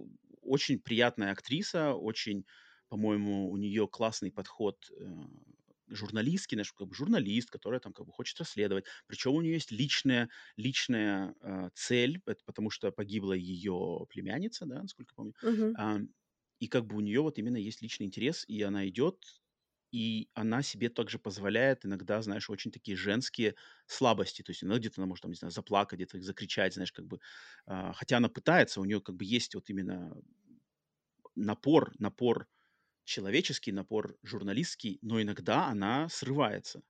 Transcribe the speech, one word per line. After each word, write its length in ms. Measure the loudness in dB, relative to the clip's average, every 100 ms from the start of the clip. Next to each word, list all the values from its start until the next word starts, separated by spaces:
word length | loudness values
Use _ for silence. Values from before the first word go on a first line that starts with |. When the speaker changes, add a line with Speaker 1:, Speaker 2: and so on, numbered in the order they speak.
| -4 -18 _ -12
Speaker 1:
очень 380 | 2 2 4 0
приятная 520 | 2 6 6 6 0
актриса, 600 | -2 -2 -2 0 0 2 2
очень, 500 | -2 -2 -2 -4 -6 -16 -20 _ _
по-моему, 600 | 0 2 2 2 0 0
у 60 | -2
неё 300 | 0 0 0
классный 440 | 0 -2 0 -6
подход, 580 | -6 -10 -2 -2 -2 -12 -16
э, 60 | -12 -12 -14 -18 -20 -20 _ _ _
журналистский, 680 | -10 -4 0 2 0 0 -4
знаешь, 160 | -4
как 140 | -8 -12
бы 60 | -4
журналист, 540 | 2 4 4 0 -2
которая 280 | -6 -4 -4
там 120 | -4
как 120 | -14 -14
бы 60 |
хочет 260 | -10 -8 -8
расследовать. 460 | -6 0 0 0 -2 -14 -12
Причём 280 | -4 0 2
у 40 |
неё 100 | 2 0
есть 160 | -2
личная, 580 | -2 0 2 4 4 2 -4 -16 -4
личная, 800 | -2 0 2 2 2 2 -2 -6
э, 260 | -8 -6 -6 -6
цель, 460 | 0 4 4 0 -6
пот-, 180 | -8 -8
потому 240 | -4 -4
что 200 | -2 -2
погибла 400 | -2 -4 -2 0
её 720 | 0 -2 -4 -2 -2 -2 -4 -6
племянница, 560 | -8 -4 -4 -4 -6 -8
да, 140 | -8
насколько 300 | -10 -12 -18
я 20 | -12
помню. 180 | -12 -2
Speaker 2:
Мгм. 340 | 0 2 2 0
Speaker 1:
Ам, 340 | 0 0 -2 -10 _ _ _ _
и 80 | 0
как 180 | 0 0
бы 100 | -2
у 40 |
неё 220 | 2 2
вот 160 | 2 0
именно 180 | -2 -2
есть 240 | -4 -8
личный 240 | -10 -6 -6
интерес, 380 | -2 -2 -2 -6
и 120 | -2
она 240 | 0 0 -2
идёт, 340 | 2 0 0 -12 -20 _ _ _ _ _
и 360 | -2 0 -2 -4 -4
она 280 | 0 0
себе 260 | -2 -2 -2
также 300 | 0 -2 -4
позволяет 680 | -6 -2 0 4 4 4 0
иногда, 360 | -4 0 0
знаешь, 260 | 0 -4 -4
очень 200 | -6 -6
такие 260 | -8 -6 -2
женские 580 | 2 0 0 0 0 0 -10 -20 -12
слабости. 540 | 4 4 6 2 -4
То 80 | -10
есть 120 | -6
иногда 160 | 0 0
где-то 200 | 0 -4
она 60 | -4
может, 160 | -6
там, 80 | -8
не 60 | -10
знаю, 140 | -8
заплакать, 460 | -10 2 2 2 -2
где-то 220 | -8 -8
закричать, 520 | -10 -8 -4 0 0 0
знаешь, 160 | -6
как 140 | -8 -10
бы. 120 | -12 -12 -20 -20 -20 -8
А, 260 | -6 -6
хотя 240 | -6 2 4
она 100 | 4
пытается, 520 | 2 6 8 6 2
у 40 | 0
неё 160 | 0
как 140 | -2 -8
бы 80 | 0
есть 300 | 0 0 -6
вот 140 | -6
именно 440 | -4 -2 -4 -8 -14 -18 _ _ -20 _ _ _ _ _ _ -10 -4
напор, 580 | -2 0 6 6 6 0
напор 480 | -4 2 2 2 -2 _ _ _ _ _ -8
человеческий, 680 | -4 2 2 2 -2 -4
напор 440 | -4 -2 -2 -2 -8
журналистский, 760 | -10 -6 -2 0 -2 -4 -6 -6
но 180 | -2 0
иногда 460 | 0 -2 2 4 4
она 420 | 2 2 2 0
срывается. 760 | -4 -2 2 2 0 -8 -14 -18